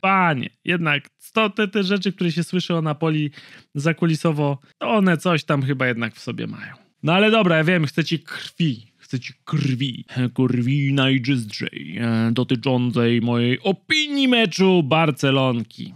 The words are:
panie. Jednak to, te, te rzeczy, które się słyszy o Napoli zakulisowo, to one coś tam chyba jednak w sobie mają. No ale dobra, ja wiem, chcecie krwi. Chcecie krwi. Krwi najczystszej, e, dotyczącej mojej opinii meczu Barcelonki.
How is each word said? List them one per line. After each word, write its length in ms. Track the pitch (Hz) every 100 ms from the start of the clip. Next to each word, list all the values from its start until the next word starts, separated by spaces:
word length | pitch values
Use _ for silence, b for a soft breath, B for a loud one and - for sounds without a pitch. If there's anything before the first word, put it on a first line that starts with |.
panie. 480 | 190 190 175 139 - _ -
Jednak 440 | 175 160 143 - _ -
to, 160 | 226 220
te, 180 | 208 208
te 160 | 214
rzeczy, 300 | 185 202 190
które 180 | - 175
się 120 | 165
słyszy 320 | 165 180 - 170
o 60 |
Napoli 500 | 156 151 165 156 147 B B B B 147
zakulisowo, 840 | 147 160 170 160 170 151 147 139 b -
to 120 | -
one 280 | 226 190 160
coś 260 | 185 160
tam 200 | - 147
chyba 240 | 131 135 127
jednak 280 | 117 113 -
w 40 |
sobie 280 | - 117 113
mają. 280 | 104 - - _ _
No 100 | 143
ale 180 | 180 214
dobra, 260 | 220 185 160
ja 60 |
wiem, 220 | 160 180 147
chcecie 340 | - 156 160
krwi. 680 | - - - - 165 110 107 _ -
Chcecie 240 | 127 - - -
krwi. 600 | 156 131 127 135 113 - - 123
Krwi 600 | - 127 120 120 143 139
najczystszej, 1040 | 139 131 135 120 135 107 - - - 71 92
e, 300 | 117 113 113
dotyczącej 920 | 117 123 127 135 127 123 117 117 120
mojej 380 | 117 120 120 127
opinii 640 | 196 185 - 311 294 285 269
meczu 560 | 240 220 156 190 185
Barcelonki. 1080 | 139 156 160 139 139 135 131 117 110 - -